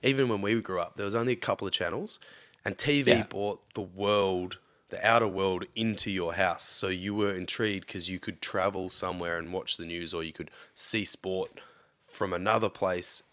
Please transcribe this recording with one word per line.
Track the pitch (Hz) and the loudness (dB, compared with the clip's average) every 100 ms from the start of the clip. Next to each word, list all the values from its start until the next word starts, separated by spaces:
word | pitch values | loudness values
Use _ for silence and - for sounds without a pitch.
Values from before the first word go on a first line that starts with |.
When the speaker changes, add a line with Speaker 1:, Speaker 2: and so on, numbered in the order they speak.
Speaker 1:
even | 127 135 123 | 0 2 2
when | 101 | 2
we | 101 117 | 2 0
grew | 95 90 | 0 -2
up, | 85 | -2
there | - | -4
was | 101 | -4
only | 113 123 | -2 0
a | 117 | -2
couple | - 98 98 | -2 -2 -2
of | |
channels, | - 85 113 214 - - - - _ | -2 -2 -4 -4 -6 -10 -20 -20 _
and | - 98 | -6 -2
T | 147 143 | 2 4
V | 123 | 6
Speaker 2:
Yeah. | 110 | 4
Speaker 1:
brought | 104 98 101 - _ | 2 -4 -4 -4 _
the | 113 | -8
world, | 92 92 101 104 98 92 90 - _ _ - | -8 -2 2 4 4 2 -2 -10 _ _ -12
the | 92 | 0
outer | 104 117 107 | 4 4 4
world, | 95 95 90 - | 2 2 0 -4
into | 110 113 98 107 | -2 0 0 -2
your | 92 85 | -2 0
house. | 87 92 85 | 2 2 2
So | - - 98 | 2 2 0
you | 90 101 | -2 -2
were | 104 101 | 0 0
intrigued | 92 90 - 107 98 - | 0 -4 0 0 -2 -6
'cause | 92 87 | -6 -4
you | 92 | -4
could | - 87 | -8 -8
travel | - 98 98 95 92 | -4 0 0 0 -2
somewhere | - 92 90 85 85 | 0 0 -2 -2 -4
and | 82 | -4
watch | 92 - - | -6 -4 -6
the | |
news, | 85 85 85 | -6 -6 -4
or | 85 | -4
you | 82 | -4
could | - 78 - - | -8 -14 -16 -8
see | - - 110 | 0 2 2
sport | 95 - 95 92 - - - _ _ _ | 0 -4 -2 -4 -4 -10 -20 _ _ _
from | - - 98 | -12 -6 -2
another | 90 101 113 107 | 0 2 2 2
place. | - 95 90 - - - | 0 0 2 2 0 -4